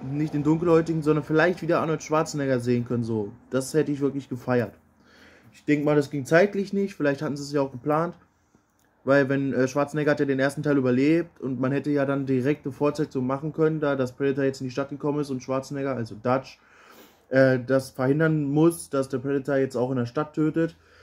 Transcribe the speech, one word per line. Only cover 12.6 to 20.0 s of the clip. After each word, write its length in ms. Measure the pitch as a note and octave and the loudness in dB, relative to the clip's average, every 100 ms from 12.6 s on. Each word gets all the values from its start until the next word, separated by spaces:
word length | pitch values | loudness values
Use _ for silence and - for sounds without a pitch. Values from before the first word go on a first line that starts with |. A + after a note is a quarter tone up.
| C#3+ | -6
eine 80 | |
Fortsetzung 520 | B2 D3 D3 D3 C3+ B2+ | -2 -2 0 -4 -2 -2
machen 280 | C3+ D#3 | -4 -4
können, 260 | D3 D#3 D#3 | 0 0 2
da 160 | D3 C3+ | -2 0
das 160 | B2 | -2
Predator 320 | - C#3 C3+ | 0 -2 2
jetzt 180 | C3+ C3+ | 0 -2
in 60 | C3 | -6
die 40 | |
Stadt 180 | B2 C#3 | -6 -6
gekommen 300 | C#3+ D3 C#3+ | -4 -4 -2
ist 120 | C#3 | -4
und 100 | B2+ | -6
Schwarzenegger, 540 | B2 C3 C3+ C#3+ C#3 B2 | -4 -4 -4 -6 -4 -4
also 200 | A2 G#2 | -6 -4
Dutch, 380 | B2 C3 - - _ _ - - - _ _ | 0 0 0 -20 _ _ -20 -20 -20 _ _
äh, 300 | C3 C3+ C3 | 6 6 4
das 320 | A#2+ C3+ C3+ | 2 0 0
verhindern 520 | - C3 D3 D#3+ D#3 | -2 0 4 4 2
muss, 460 | C#3+ D3 E3+ E3 - | 2 4 4 4 -4
dass 200 | C#3 C3+ | -4 -2
der 100 | B2+ | -4
Predator 360 | C3 C#3 C3 C#3 | -2 -2 0 0
jetzt 180 | C3 A#2+ | 0 -2
auch 140 | B2+ | -2
in 60 | |
der 80 | C3 | -2